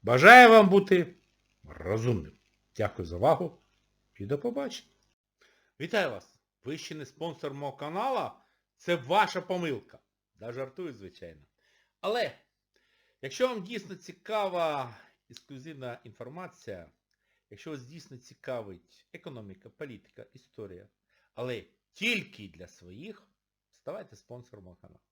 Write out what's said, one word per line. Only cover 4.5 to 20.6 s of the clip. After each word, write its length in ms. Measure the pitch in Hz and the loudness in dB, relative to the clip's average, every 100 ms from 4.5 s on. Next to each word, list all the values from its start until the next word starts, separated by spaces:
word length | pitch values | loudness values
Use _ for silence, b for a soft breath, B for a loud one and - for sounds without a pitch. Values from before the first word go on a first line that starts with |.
| 247 269 - - _ _ _ _ _ b b b _ | -6 -8 -12 -20 _ _ _ _ _ b b b _
Вітаю 320 | 165 214 165 | -4 -2 -2
вас! 280 | 101 - _ _ _ | -6 -16 _ _ _
Ви 140 | 127 160 | -14 -12
ще 180 | - 156 | -12 -14
не 100 | 135 | -16
спонсор 480 | - 165 156 147 | -10 -12 -10 -12
мого 200 | 139 143 | -10 -12
канала? 680 | - 147 175 254 247 123 - b b b _ | -10 -10 -6 -4 -4 -6 -12 b b b _
Це 140 | - 170 | -4 -4
ваша 460 | 127 190 196 185 | 0 0 2 -2
помилка. 580 | 170 180 165 120 - - _ _ _ _ | -6 -6 -4 -8 -12 -20 _ _ _ _
Да, 120 | 110 | -14
жартую, 400 | 123 131 127 175 | -12 -12 -12 -14
звичайно. 480 | 110 95 - 87 76 71 _ _ _ _ _ | -14 -20 -18 -20 -20 _ _ _ _ _ _
Але, 380 | 190 240 175 - _ _ _ _ _ _ _ _ | -6 -4 -6 -8 _ _ _ _ _ _ _ _
якщо 260 | 135 - 254 | -16 -4 -4
вам 160 | 226 | -4
дійсно 320 | 185 233 - 185 | -10 -12 -14 -20
цікава 1000 | - 165 - 214 196 175 165 143 123 107 B B _ | -20 -20 -8 -4 -4 -2 -4 -4 -8 -14 B B _
ексклюзивна 680 | - _ 135 151 143 127 120 | -20 _ -20 -20 -16 -14 -14
інформація, 880 | 120 104 120 160 180 _ - 92 78 _ _ _ _ _ _ | -20 -20 -18 -16 -18 _ -16 -16 -16 _ _ _ _ _ _
якщо 220 | 104 165 | -20 -14
вас 120 | 147 | -14
дійсно 340 | 123 165 - 127 | -16 -20 -20 -20
цікавить 880 | - - - 123 101 90 _ _ _ | -20 -18 -12 -10 -10 -18 _ _ _
економіка, 560 | 165 175 123 104 95 113 | -20 -20 -18 -20 -20 -20
політика, 560 | _ 147 104 _ - 110 | _ -18 -18 _ -20 -20
історія, 540 | 135 _ - | -20 _ -18